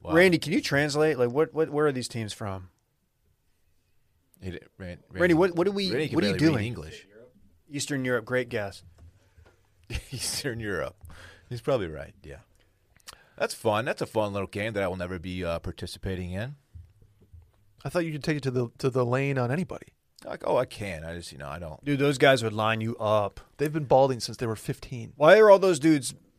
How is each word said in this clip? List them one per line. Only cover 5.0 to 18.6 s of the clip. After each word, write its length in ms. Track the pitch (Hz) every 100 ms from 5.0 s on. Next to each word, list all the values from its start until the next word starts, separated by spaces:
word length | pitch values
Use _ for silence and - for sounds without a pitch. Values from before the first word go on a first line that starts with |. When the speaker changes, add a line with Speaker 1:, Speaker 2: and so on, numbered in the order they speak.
| _
Speaker 2:
Randy, 100 | -
Speaker 1:
Randy, 140 | 175
Speaker 2:
what, 200 | 160 185 175
what 80 |
do 80 | 190
we, 180 | 196 190
Speaker 1:
Randy 180 | 120 151
can 60 | -
Speaker 2:
what 80 |
are 40 | 101
you 40 |
Speaker 1:
barely 120 | 95 156
read 60 |
Speaker 2:
doing? 120 | 131 110
Speaker 1:
English. 400 | 113 76 - - - - _ - _ _
Speaker 2:
Eastern 340 | 143 135 143
Europe, 200 | 127 120
great 240 | 107 127 117
guess. 340 | 117 101 - - - - - _ _ - _ _ _ -
Speaker 1:
<laughs> 240 | - -
Eastern 480 | 123 - - 143 117
Europe. 360 | 107 87 64 - - - - - -
He's 120 | 120
probably 280 | - 131 87
right, 260 | 73 73 -
yeah. 160 | 73 67 - _ _ _ _ _ - - _ -
That's 180 | -
fun. 300 | - 113 104
That's 180 | 135 -
a 40 | -
fun 260 | 113 104
little 160 | 101 95
game 240 | 101 107
that 80 | 101
I 60 | 95
will 80 | 92
never 220 | 90 92
be, 260 | 90 90
uh, 140 | 85 85
participating 760 | 90 - 90 - 98 92 90
in. 240 | 92 123 143 _ - - _ - _ _ - - _ _ _ 143
Speaker 3:
I 20 |
thought 160 | 180
you 80 | 165
could 120 | 151
take 120 | 165 151
it 40 |
to 80 | 131
the, 180 | 127